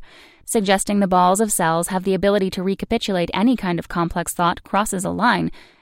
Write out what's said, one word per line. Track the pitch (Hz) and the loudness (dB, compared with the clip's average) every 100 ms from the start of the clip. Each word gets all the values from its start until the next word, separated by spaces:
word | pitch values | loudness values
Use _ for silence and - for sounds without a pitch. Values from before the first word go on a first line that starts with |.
| - - - _ - | -6 -20 -20 _ -4
Suggesting | 233 190 190 - 202 | 0 2 2 2 0
the | 190 | 2
balls | 180 180 196 | 4 4 4
of | 214 | 0
cells | - 165 165 170 | 0 0 0 -2
have | 185 190 | -2 0
the | |
ability | 190 202 202 190 | 2 2 2 0
to | 190 | -2
recapitulate | 185 190 - 226 - 185 170 | -2 -4 -2 -2 -2 -2 -2
any | 180 233 240 | 0 2 2
kind | 185 170 | -2 -4
of | - | -4
complex | 175 170 175 170 | -4 -2 -2 -4
thought | - 175 - | -2 -2 -2
crosses | - 196 214 190 | -4 -2 -2 -4
a | 180 | -4
line, | 175 233 185 165 - - _ | 0 0 0 -2 -6 -18 _